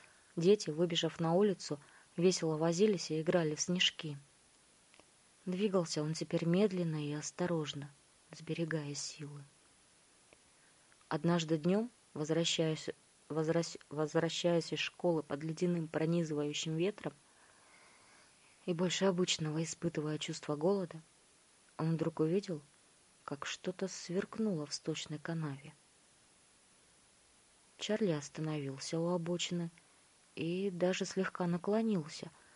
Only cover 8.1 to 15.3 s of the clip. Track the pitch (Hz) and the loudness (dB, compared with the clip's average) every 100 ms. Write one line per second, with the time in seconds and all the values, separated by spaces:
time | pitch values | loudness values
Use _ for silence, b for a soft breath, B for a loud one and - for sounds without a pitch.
8.1 | _ - - 160 156 160 160 143 143 - | _ -20 -16 -8 -4 -2 -2 -4 -8 -8
9.1 | - 147 143 143 _ _ _ _ _ _ | -10 -12 -12 -18 _ _ _ _ _ _
10.1 | _ _ - _ b b b b _ - | _ _ -20 _ b b b b _ -6
11.1 | 156 165 175 156 160 165 202 240 _ _ | 0 2 2 2 2 4 2 0 _ _
12.1 | 147 151 160 165 - 160 156 - - _ | -6 0 2 2 2 2 0 -4 -10 _
13.1 | _ - 151 156 165 165 - - 147 151 | _ -6 -2 2 2 0 -6 -10 -4 0
14.1 | 165 165 - 175 170 156 151 - - 180 | 2 0 2 2 2 2 -4 -4 0 0
15.1 | 160 - | 2 0